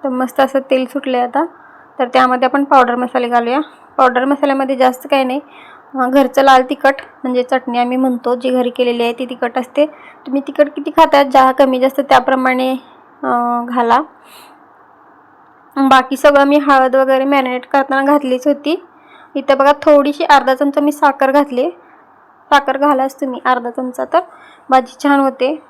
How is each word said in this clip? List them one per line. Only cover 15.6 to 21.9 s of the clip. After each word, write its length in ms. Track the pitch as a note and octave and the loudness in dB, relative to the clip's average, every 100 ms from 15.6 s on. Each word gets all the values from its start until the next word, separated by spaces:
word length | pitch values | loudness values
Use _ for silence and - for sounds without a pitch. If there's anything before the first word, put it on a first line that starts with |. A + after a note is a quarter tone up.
| _ C#4 | _ -2
बाकी 400 | C4+ C4 C4 C4+ | 4 4 2 2
सगळं 280 | D4 C#4+ | 4 4
मी 140 | C#4 D4 | 4 2
हळद 380 | C#4+ C4+ C4 C4 | 4 2 4 2
वगैरे 280 | C4 C4 | 2 0
मॅरिनेट 420 | C4+ C#4+ B3+ B3 - | 2 0 -2 -6 -2
करताना 360 | C#4 C4+ C4+ | -2 0 -2
घातलीच 440 | C#4 D4 C#4 B3+ D4 | 2 0 0 -2 -2
होती. 380 | C#4+ C#4+ F4+ - _ _ - - | -2 -4 -6 -8 _ _ -20 -12
इथं 240 | C#4+ C4+ C4+ | -8 -2 2
बघा, 140 | C#4 | 2
थोडीशी 520 | C#4+ D#4+ D4 C#4+ C#4+ | 2 4 4 4 -2
अर्धा 300 | D#4+ C#4+ B3+ | 2 2 2
चमचा 260 | B3+ C#4+ C#4+ | 0 0 0
मी 120 | D4 | -2
साखर 380 | D4 D4 C#4 C4+ | 0 -2 0 0
घातली. 400 | C#4+ C#4+ B3 D#4 - _ | 2 0 -4 -4 -6 _